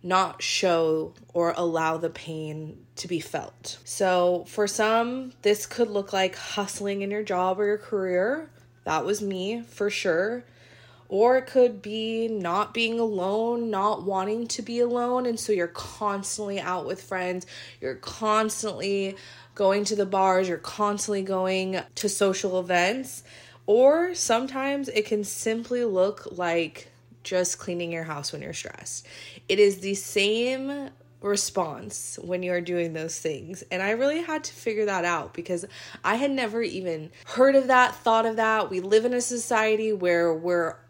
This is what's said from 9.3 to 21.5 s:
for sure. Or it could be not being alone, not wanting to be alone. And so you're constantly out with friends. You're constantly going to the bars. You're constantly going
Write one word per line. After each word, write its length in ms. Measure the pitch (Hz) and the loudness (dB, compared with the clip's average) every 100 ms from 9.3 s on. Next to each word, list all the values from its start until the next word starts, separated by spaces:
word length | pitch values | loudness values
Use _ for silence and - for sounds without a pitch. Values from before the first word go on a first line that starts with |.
| 185 196 233 | -4 -4 -6
for 280 | 233 - 208 | -10 -4 -2
sure. 540 | - 190 165 202 247 - - - - - - - | 0 0 2 0 -4 -10 -20 -20 -20 -20 -20 -4
Or 280 | 196 233 262 | 4 6 4
it 100 | 254 | 4
could 360 | 262 247 202 | 4 4 4
be 440 | 208 220 220 226 226 | -8 -6 -2 -2 -2
not 460 | 220 175 185 208 | -2 0 0 0
being 260 | 233 226 233 | 0 0 0
alone, 720 | 226 196 185 214 226 240 233 | -2 0 0 0 0 -2 -2
not 320 | 202 208 208 | 0 0 0
wanting 440 | 185 196 196 226 233 | -2 -2 -2 -4 -4
to 140 | - | -6
be 180 | 226 233 | -4 0
alone. 460 | 240 240 240 247 247 | 2 2 0 0 0
And 120 | 233 | -4
so 140 | - | 0
you're 160 | 202 170 | 0 0
constantly 880 | - - - 208 202 196 - 202 196 | -4 -14 -4 -2 -2 -4 -6 -4 -4
out 280 | 170 180 147 | -4 -4 -4
with 160 | 190 | -8
friends. 440 | - 185 180 180 - - - - | -6 -4 -2 -4 -8 -16 -18 -10
You're 160 | 131 127 | -8 -8
constantly 1200 | - - 214 214 220 214 214 147 190 196 196 196 - - - | -12 -4 2 2 2 -2 -6 -4 -4 -2 -4 -8 -18 -20 -18
going 300 | - 196 202 | 2 2 4
to 100 | 208 | 2
the 120 | 208 190 | 0 2
bars. 420 | 190 190 185 185 | 4 4 4 2
You're 80 | 165 | -2
constantly 680 | - - 208 202 - 202 | -6 0 0 0 -2 -2
going 580 | 190 190 185 | 0 0 2